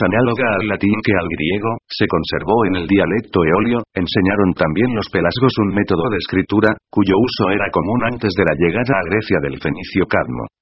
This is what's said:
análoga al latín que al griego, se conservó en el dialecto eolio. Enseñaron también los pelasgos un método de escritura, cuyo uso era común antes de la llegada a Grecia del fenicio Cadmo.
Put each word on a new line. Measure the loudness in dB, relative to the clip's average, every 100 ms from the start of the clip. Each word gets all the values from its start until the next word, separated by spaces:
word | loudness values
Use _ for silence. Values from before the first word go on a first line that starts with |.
| 2
análoga | 2 0 0 0
al | -2 -2
latín | 0 0 0
que | 2 0
al | 0
griego, | -2 -2 -2 -4 -6 -10
se | -4 0
conservó | 0 -2 -4 0 2
en | 2 -2
el | 0
dialecto | 2 2 0 0 0
eolio. | 2 2 2 -2 -4
Enseñaron | -6 -2 0 2 2 2
también | 2 0 2 0
los | -2 -4
pelasgos | 0 0 2 0 2 0
un |
método | 0 0 0 0
de | -4
escritura, | -2 -2 0 2 2 0 _
cuyo | 0 2 4
uso | 2 0 0
era | 0 -2
común | -2 -2 -2 -2
antes | -4 -4 0
de | 0
la |
llegada | 2 0 0 0 0
a | 0
Grecia | -2 0 -2
del | -2 -6
fenicio | -6 -6 -4 -2 0
Cadmo. | 0 -2 -6 -10 -14